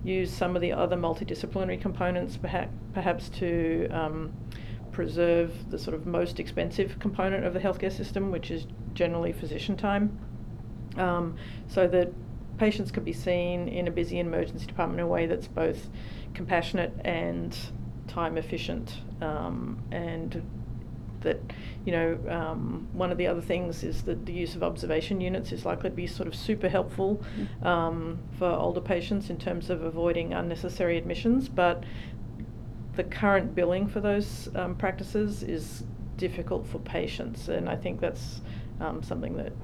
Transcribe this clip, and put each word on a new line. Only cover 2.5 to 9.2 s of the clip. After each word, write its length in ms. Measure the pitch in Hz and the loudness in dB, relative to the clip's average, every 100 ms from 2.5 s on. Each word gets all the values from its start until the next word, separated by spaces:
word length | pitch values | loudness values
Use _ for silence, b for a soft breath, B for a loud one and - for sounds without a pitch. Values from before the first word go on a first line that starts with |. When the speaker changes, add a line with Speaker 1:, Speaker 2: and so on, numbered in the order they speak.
| 180 - - - | 0 -2 -6 -4
Speaker 1:
perhaps 360 | - 185 170 - | 0 2 2 0
to, 580 | - 180 170 165 165 170 | -2 2 4 4 2 2
um, 420 | 165 156 156 156 - - B B B - | 0 0 -2 -4 -6 -8 B B B -6
preserve 800 | - 170 170 175 170 170 165 - | -2 -2 4 6 6 4 0 -6
the 80 | 160 | -4
sort 160 | - 160 | -2 -2
of 100 | 170 | 0
most 320 | 170 175 - | 0 0 0
expensive 640 | 170 - 170 - 190 - | -4 0 0 2 0 0
component 460 | 208 - 190 196 - | -2 2 2 2 2
of 80 | |
the 80 | 180 | 2
healthcare 300 | 190 180 190 | 0 2 0
system, 380 | 196 202 202 196 | -2 -2 0 0
which 220 | 175 - | 0 -2
is 160 | 165 147 - - | -4 -4 -8 -8
generally 380 | - 170 170 | 2 2 4